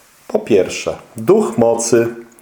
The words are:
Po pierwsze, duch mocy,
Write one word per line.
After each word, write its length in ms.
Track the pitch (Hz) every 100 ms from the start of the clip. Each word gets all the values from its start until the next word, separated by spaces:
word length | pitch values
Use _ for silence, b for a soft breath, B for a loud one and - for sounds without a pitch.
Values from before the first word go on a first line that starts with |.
| b b -
Po 120 | 107
pierwsze, 560 | - 101 87 - - 76 - -
duch 400 | 113 214 117 117
mocy, 500 | 117 117 - 117 117 - B B